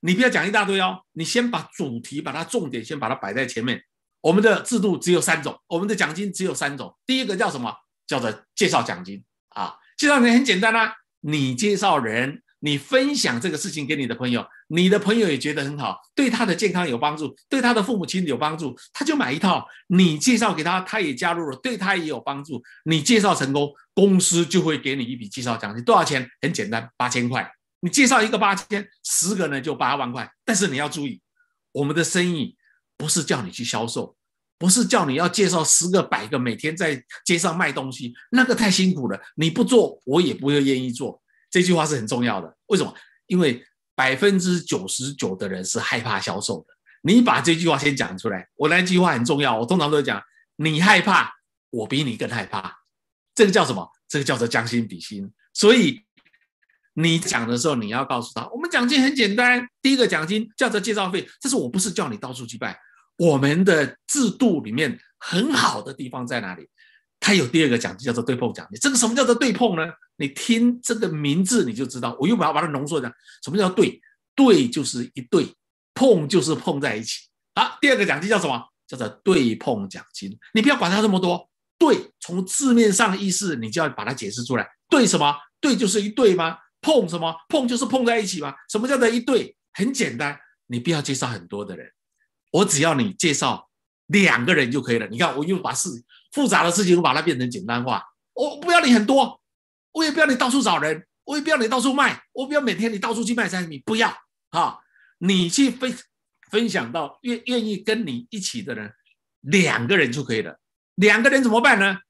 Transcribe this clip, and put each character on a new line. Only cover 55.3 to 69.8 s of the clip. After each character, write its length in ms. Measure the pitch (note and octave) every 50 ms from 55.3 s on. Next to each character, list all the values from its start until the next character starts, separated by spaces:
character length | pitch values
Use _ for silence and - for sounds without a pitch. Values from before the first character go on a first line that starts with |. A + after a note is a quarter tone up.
| _ _ _ _
所 220 | _ - - G#3 A#3+
以 300 | C4 G3+ D3+ B2 A#2 _ _ _ _ _ _ _ _ _ _ _ _ _ _ _ _ _ _ _
你 240 | - D#3+ E3+ E3 E3
讲 300 | E3+ F3+ - B2 A#2 A2+
的 100 | A#2+ A#2+
时 100 | A#2+ E3
候， 80 | D3
你 120 | A#2+ A2 G2+
要 180 | A2 B2 C3+
告 160 | - C#3 B2
诉 100 | A2+ - -
他， 120 | A2 A#2 -
我 100 | - B3+
们 100 | D#4 F4
奖 180 | E4 C#4 A#3+ B3
金 140 | D4 C#4+
很 140 | B3+ C4+ D4
简 200 | C4 A#3 G3+ G3+
单， 320 | G#3+ B3 B3 B3 B3 B3 B3 _ _
第 100 | _ C4
一 40 | C4+
个 120 | B3+ A#3+ F#3+
奖 200 | F#3 D#3+ D#3 D#3+
金 200 | G3+ G#3+ A3+ A3 _
叫 140 | - C4+ A#3
做 100 | G#3 G#3
介 140 | F#3 A#3 G#3+
绍 160 | G#3 G3 F3+
费， 180 | F3+ F#3 - - - _
但 80 | - C#4
是 60 | C#4
我 120 | A#3+ D3+ A#2+
不 120 | - F#3+
是 100 | F#3 G#3+
叫 200 | F3 - F#3 D#3
你 80 | C#3+ -
到 140 | - B2+
处 140 | B2+ A#2+ B2+
去 120 | A2+ A#2+ A2
卖， 180 | B2 G#2+ F2+ - _ _ _ _ _ _ _ _
我 200 | F3 E3+ D3 C3+
们 260 | C3+ C#3 D3 E3+ F#3+
的 340 | F#3+ F3+ D#3 C#3+ A#2+ - _ _ -
制 220 | - D4 C4 G#3
度 320 | - - C4 A#3 F3+ D3
里 100 | A#2 G#2+
面 280 | G#2+ B2+ D#3 C3+ A#2+ - _ _ _ _
很 360 | - - - F3 A3+ D4+ D4+
好 280 | - - - - A#2
的 120 | G#2 C3 C3+
地 160 | _ C#3 B2+
方 180 | B2 C3 B2 A#2+
在 140 | C3 A#2+
哪 120 | G#2+ F#2 F#2
里？ 140 | F2 D2 _ _ _ _ _ _ _ _ _ _ _
它 140 | - - G#3
有 140 | F#3+ C#3+ A#2+
第 160 | A#2+ D#3+ D#3+
二 60 | C#3+
个 80 | A#2+ A#2
奖 200 | A#2 G2 F#2 F#2
金， 80 | B2
叫 60 | C3+
做 100 | A#2 A#2+
对 140 | A2+ C3 B2+
碰 180 | B2 B2+ A#2 -
奖 140 | - E2 -
金。 100 | G2+ A2
这 100 | - C#4+
个 80 | C#4 B3
什 100 | C4 A3+
么 80 | A#3
叫 80 | C4+ C4
做 100 | A#3+ A#3+
对 200 | A#3 D4 B3+ G#3
碰 220 | - B3 A3+ F#3
呢？ 60 | D#3+